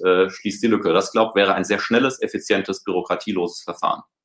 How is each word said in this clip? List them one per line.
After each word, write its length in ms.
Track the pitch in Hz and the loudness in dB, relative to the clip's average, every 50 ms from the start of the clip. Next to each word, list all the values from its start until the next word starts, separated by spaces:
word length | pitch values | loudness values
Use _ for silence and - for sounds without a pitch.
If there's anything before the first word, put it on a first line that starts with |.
| 90 | 2
äh, 240 | 92 92 90 95 95 | 2 4 4 4 2
schließt 340 | - - - 104 98 - - | 0 -4 -6 -6 -4 0 2
die 40 | |
Lücke. 260 | 113 107 98 98 92 - | 2 2 2 2 2 2
Das, 200 | 101 98 - - | 2 2 2 2
glaub, 220 | 113 110 - - | 0 0 2 2
wäre 180 | 101 101 95 95 | 2 2 4 2
ein 100 | - 92 | 0 0
sehr 140 | 104 107 101 | 0 -2 -2
schnelles, 420 | - - 117 120 135 131 127 - | 0 0 2 2 2 2 0 -2
effizientes, 640 | 110 - - 104 - - 104 98 95 - 95 - - | -4 -4 -4 -6 -2 0 0 0 0 -2 -6 -6 -6
bürokratieloses 800 | - 92 90 90 - 90 87 - 107 101 92 87 85 - - - | -4 -2 -2 -2 -2 -4 -4 -4 -4 -4 -2 -4 -4 -6 -8 -10
Verfahren. 400 | - - - - - - - - _ _ _ _ | -12 -8 -4 -4 -4 -4 -4 -8 _ _ _ _